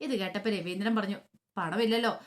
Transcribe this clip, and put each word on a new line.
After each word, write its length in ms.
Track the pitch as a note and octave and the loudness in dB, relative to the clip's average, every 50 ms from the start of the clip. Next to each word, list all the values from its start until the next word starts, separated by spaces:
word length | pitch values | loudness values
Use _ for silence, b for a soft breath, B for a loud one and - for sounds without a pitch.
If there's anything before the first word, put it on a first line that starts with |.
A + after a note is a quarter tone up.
ഇത് 140 | C#4+ C#4 C4 G3+ | -4 -2 -2 -2
കേട്ടപ്പോ 320 | F#3+ F#3 - G#3 G3 A3+ | -2 -2 -4 -2 -2 0
രവീന്ദ്രൻ 440 | G#3 F#3 E3 F3+ F3+ F#3+ G3+ A3+ A3+ | -2 0 -2 -4 -4 -2 0 2 2
പറഞ്ഞു, 220 | A3 G3 G3 G3+ - - _ _ _ _ _ _ | 2 0 -2 -4 -6 -8 _ _ _ _ _ _
"പണമില്ലല്ലോ, 560 | G3+ F3 D#3+ F3 G#3+ A#3 A3 A3+ A3+ A#3+ A3 - B B | -4 -4 -2 2 2 4 4 4 4 2 2 0 B B